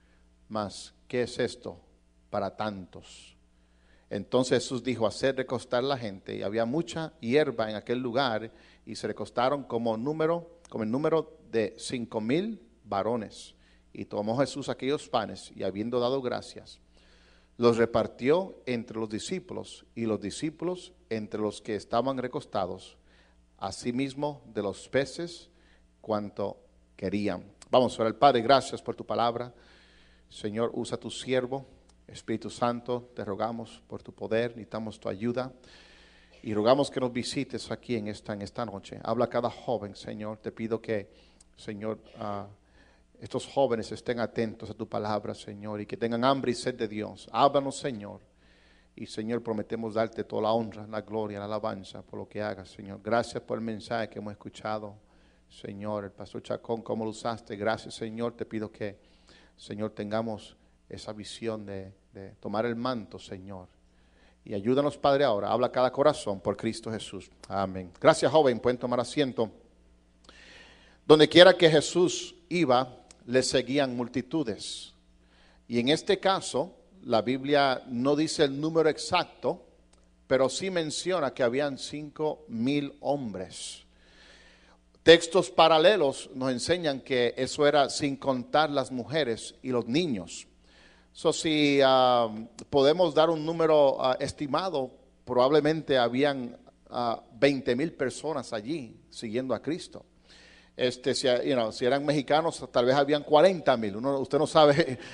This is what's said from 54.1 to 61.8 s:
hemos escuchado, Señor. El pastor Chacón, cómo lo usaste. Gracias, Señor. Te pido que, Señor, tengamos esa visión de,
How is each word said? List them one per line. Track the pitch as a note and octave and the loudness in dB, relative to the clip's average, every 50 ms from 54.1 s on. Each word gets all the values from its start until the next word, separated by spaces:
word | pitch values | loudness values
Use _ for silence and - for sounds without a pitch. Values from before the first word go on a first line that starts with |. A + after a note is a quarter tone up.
| - - | -8 -12
hemos | G#2 G#2+ | -12 -12
escuchado, | G#2 - - G#2+ - - - A2 G#2+ G#2+ G#2+ G#2 G2+ G#2 _ _ _ _ _ _ _ _ _ _ | -14 -14 -16 -18 -16 -10 -8 -6 -6 -6 -8 -12 -16 -18 _ _ _ _ _ _ _ _ _ _
Señor. | - - - A2+ G2+ G2 G#2 G#2+ G#2+ G#2 | -20 -16 -14 -14 -12 -10 -8 -6 -6 -6
El | G2+ G2 | -8 -10
pastor | - - G2+ G2 - A#2 | -12 -14 -16 -14 -14 -12
Chacón, | - - A2+ A2 - - A#2 A2+ | -8 -8 -8 -8 -4 -6 -6 -6
cómo | A2 - A2+ A2 A2 | -4 -6 -6 -4 -4
lo | A2 | -6
usaste. | G#2+ - - A#2+ A2+ A2 - - A2+ | -8 -6 -6 -6 -6 -8 -10 -12 -8
Gracias, | G2 G#2 A2 A2 G#2+ - - - | -4 -2 -2 -2 -2 -6 -12 -12
Señor. | - A2+ A2 A2 A2+ A#2 A#2+ | -10 -10 -10 -8 -6 -6 -6
Te | A#2 - A2 | -6 -8 -10
pido | - A2+ A2 G#2+ G#2 | -8 -6 -8 -8 -8
que, | - - A2 G2+ F#2+ - _ _ _ _ _ _ - - _ _ _ | -10 -10 -10 -10 -10 -14 _ _ _ _ _ _ -20 -20 _ _ _
Señor, | - - - A2 G#2 G#2+ G#2+ | -20 -14 -12 -8 -6 -6 -8
tengamos | - - G#2+ G#2 G#2 A2 A2+ A2+ G#2+ F#2+ - - - _ _ _ _ _ _ - | -6 -8 -8 -4 -4 -4 -4 -4 -8 -10 -12 -18 -20 _ _ _ _ _ _ -16
esa | - F#2+ - - | -16 -14 -12 -12
visión | G#2+ G#2+ G2+ - - - A#2 A2+ A2 G#2+ G#2+ | -12 -12 -14 -14 -12 -8 -6 -6 -6 -6 -8
de, | G2+ G2+ F#2+ | -10 -12 -12